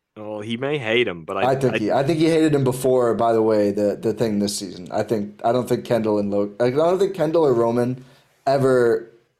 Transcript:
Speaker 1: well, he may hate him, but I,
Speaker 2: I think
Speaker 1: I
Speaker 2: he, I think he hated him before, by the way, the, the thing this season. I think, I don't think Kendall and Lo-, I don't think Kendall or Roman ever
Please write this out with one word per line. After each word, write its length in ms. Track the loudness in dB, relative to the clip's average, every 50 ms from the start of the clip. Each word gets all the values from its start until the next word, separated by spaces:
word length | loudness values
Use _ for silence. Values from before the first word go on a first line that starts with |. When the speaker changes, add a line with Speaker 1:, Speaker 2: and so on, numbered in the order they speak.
| _ _ -20
Speaker 1:
well, 240 | -16 -12 -10 -10 -10
he 160 | -8 -8 -6
may 200 | -6 -4 -4 -4 -4
hate 280 | -2 0 0 0 0
him, 180 | 0 -4 -8 -8
but 120 | -8 -4
I, 60 | -2 0
Speaker 2:
I 120 | 0 0
think 200 | 0 0 -2 -2
Speaker 1:
I 40 | -2
Speaker 2:
he, 120 | -2 0
I 120 | 0 0 0
think 160 | 0 0 0
he 100 | 2 2
hated 260 | 2 2 2 2 2
him 80 | 2 0
before, 500 | 0 -2 0 0 2 2 2 2 2 0
by 180 | 0 2 2 2
the 80 | 2 2
way, 280 | 2 2 2 2 2
the, 240 | 0 0 0 0 -2
the 180 | -2 -2 -4 -2
thing 260 | -2 -2 -2 -2 -2
this 180 | -2 -2 -4
season. 300 | -6 -10 -12 -14 -14 -12 -8
I 120 | -6 -4 -4
think, 360 | -2 -2 -4 -4 -6 -8 -4 -2
I 60 | 0
don't 180 | 0 0 0 -2
think 160 | -2 -2 -2
Kendall 320 | -2 -2 0 0 0 0
and 140 | 0 0 0
Lo-, 240 | 0 -2 -2 -2 -2 0
I 120 | 0 0
don't 260 | 2 2 2 2 2 2
think 140 | 0 0 0
Kendall 320 | -2 -2 0 2 2 4
or 80 | 4 4
Roman 500 | 2 2 2 2 0 0 -2 -4 -8 -12 -20 -20 _ _ _ _ _ -2
ever 640 | 0 0 2 2 4 4 4 4 4 2 0 -2 -8 -20 -20 _ _ _ _